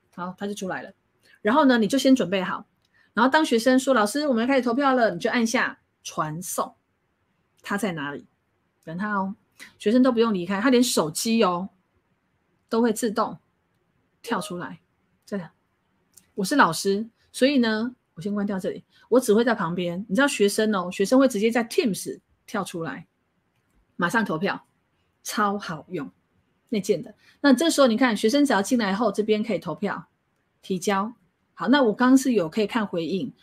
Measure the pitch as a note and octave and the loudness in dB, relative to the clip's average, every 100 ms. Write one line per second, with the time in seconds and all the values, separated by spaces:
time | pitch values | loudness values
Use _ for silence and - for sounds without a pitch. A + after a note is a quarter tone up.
0 | _ - F3+ F3+ G3+ G3+ F#3 C#3 - - | _ -12 -12 -8 -10 -8 -8 -8 -12 -20
1 | _ _ _ _ G#3 C#4+ C#4 A#3+ G3+ C4+ | _ _ _ _ 2 4 6 4 2 2
2 | C4+ C4 F3 G3 F3+ - - _ _ _ | 4 4 2 -2 -4 -8 -12 _ _ _
3 | _ G3+ B3+ D#4 D#4 A3+ B3+ B3+ C4 A#3+ | _ 0 4 4 2 2 4 2 4 2
4 | G#3 C#4+ D4 A3+ B3 C4+ A#3 A#3 C#4 B3+ | 2 0 0 0 2 0 0 0 2 2
5 | G#3+ E3+ F3+ B3 A3+ A#3+ D#3+ - _ _ | 0 0 -2 0 0 -2 -4 -8 _ _
6 | - - D#3 D#3 F#3 - - _ _ _ | -12 -6 -6 -6 -8 -6 -8 _ _ _
7 | _ _ _ _ _ _ - G3+ G#3 D#3+ | _ _ _ _ _ _ -6 -4 -4 -6
8 | C#3+ C#3+ - _ _ _ _ _ - F3 | -10 -12 -16 _ _ _ _ _ -14 -8
9 | G#3+ G3+ F#3+ - _ _ - - G#3 B3 | -4 -4 -4 -8 _ _ -20 -4 2 4
10 | C4 A3+ A#3 F#3+ E3+ G3 C4 A#3+ B3 - | 4 4 0 0 -4 0 4 4 4 0
11 | D#3 - A3+ A3+ F#3 F3 G3 _ _ _ | -2 -2 0 2 2 0 -6 _ _ _
12 | _ _ _ _ _ _ - A3+ A#3 G#3 | _ _ _ _ _ _ -4 0 2 0
13 | A#3 A3+ G3+ - _ _ _ _ _ _ | -2 -2 -4 -6 _ _ _ _ _ _
14 | _ _ - G3 - F3 - F3 _ _ | _ _ -6 -6 -6 -10 -12 -16 _ _
15 | _ _ - G3+ E3 _ _ _ _ _ | _ _ -10 -10 -10 _ _ _ _ _
16 | _ - _ - F#3+ C#4+ F#3 D#3 G3 G3 | _ -20 _ -6 -4 -2 -2 -2 -4 -4
17 | A3+ _ _ - C4 C#4+ A3+ G#3+ A#3+ - | -6 _ _ -2 0 2 0 -2 -6 -10
18 | _ - G3+ G#3 G3+ F#3+ F3 - _ _ | _ -14 -8 -6 -6 -6 -8 -10 _ _
19 | - B3 B3 G#3 A#3+ A3 E3 F3+ F3 F3 | 0 2 4 2 2 0 -4 -4 -6 -6
20 | A3+ G3 C#4+ - G3+ G#3 A3 G3 F3+ - | -4 0 0 2 0 2 0 -2 -4 -2
21 | G3 C4 C4+ G3+ A3+ A#3+ A#3 - C4+ E3+ | 2 4 4 2 0 0 -2 0 0 -2
22 | - - _ _ - G#3 F3 F3 D#3+ C3+ | -8 -12 _ _ -10 -8 -8 -8 -10 -12
23 | - _ _ _ _ _ _ _ _ - | -18 _ _ _ _ _ _ _ _ -4
24 | F3 A3+ G#3 D#3+ F#3 - _ _ _ _ | 0 0 0 -2 -2 -6 _ _ _ _
25 | _ _ - - G3+ G3+ - D3+ - F3+ | _ _ -8 -2 -2 -2 -8 -12 -8 -10
26 | C4+ _ _ _ _ _ - G#3+ G3 E3+ | -10 _ _ _ _ _ -6 -4 0 -2
27 | - - _ - C#4+ B3+ E4 D4 C4+ A3 | -2 -18 _ 0 4 4 4 4 4 4
28 | C4 G3+ A3 C#4+ C#4+ G3 G3+ B3 G3+ G3 | 2 2 2 2 2 2 0 0 0 0
29 | A3+ - G#3+ G#3+ G#3+ F3 F3 D3+ G3 - | 0 0 0 0 0 -4 -4 -6 -6 -8
30 | - _ _ _ _ _ - F#3 G#3 G3 | -12 _ _ _ _ _ -8 -4 -2 -2
31 | G#3+ - _ _ _ - F3 D4 A#3 - | -4 -10 _ _ _ -6 2 4 4 2
32 | B3+ C4 C4+ A3 D#3+ A3+ G3+ A#3 G3+ E3+ | 4 4 4 0 0 -2 -2 -2 -4 -4
33 | D#3+ F#3 B2+ - | -4 -4 -6 -12